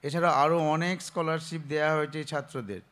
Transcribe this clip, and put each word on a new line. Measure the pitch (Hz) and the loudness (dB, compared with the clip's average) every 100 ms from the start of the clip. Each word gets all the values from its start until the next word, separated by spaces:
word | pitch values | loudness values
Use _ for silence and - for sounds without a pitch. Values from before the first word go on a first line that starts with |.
এছাড়া | 143 156 170 | -4 0 4
আরও | 139 147 170 | 4 4 4
অনেক | 156 156 170 185 | 2 2 0 -4
স্কলারশিপ | - - 160 160 160 165 143 | -6 -4 -2 -2 -4 -10 -4
দেয়া | 151 151 156 | 0 2 2
হয়েছে | 151 156 | 0 -4
ছাত্রদের। | 147 151 - 135 107 95 - | -6 -6 -6 -10 -8 -10 -12